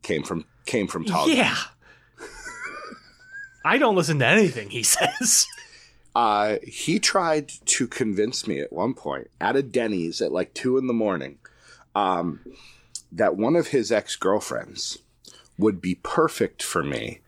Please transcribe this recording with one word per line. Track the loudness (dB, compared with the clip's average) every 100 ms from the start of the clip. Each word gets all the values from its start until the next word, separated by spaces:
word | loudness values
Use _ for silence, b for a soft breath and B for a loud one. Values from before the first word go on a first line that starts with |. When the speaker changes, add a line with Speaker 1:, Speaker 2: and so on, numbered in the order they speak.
Speaker 1:
came | -2 -4
from, | -2 -6 -8 _
came | -4 -2 0
from | -2
Tall | -2 0 2
Guy. |
Speaker 2:
Yeah. | 4 2 0 -6 _ B B B B B -16 -16 B -12 -12 -16 B B B -20 -18 -18 _
I | 2 4
don't | 4
listen | 4 2 2
to |
anything | 4 6 4 0 -8
he | -2
<laughs> |
says. | 2 2 0 0 2 4 2 B B B B B B
Speaker 1:
Uh, | 0 2 4 2 0
he | -6 -8 -2 0
tried | 2 2 2 0 -2 -8
to | -2 0 -2
convince | -2 0 0 0 -2 -4
me | -4
at | -4
one | -2 -2
point | -2 -6 -6 -8 _
at | 0
a | 0
Denny's | 0 -2 0 -2 -4 -2
at, | -2
like, | -2 -4
two | -4 0 0
in | 0
the |
morning, | 0 0 -2 -6 -14 b b b b b
um, | 0 2 2 -2 -4 -14 B B B B -18 _
that | 0 2
one | 2 2
of | 2 2
his | 0 2
ex-girlfriends | 0 0 -2 2 0 -2 -8 -10 -10 -10 -10 _ _ -20 B B 2
would | 2 2
be | -4
perfect | -4 -2 0 0 0 -4 -2
for | -4 -2
me | -2 -4 -6 -12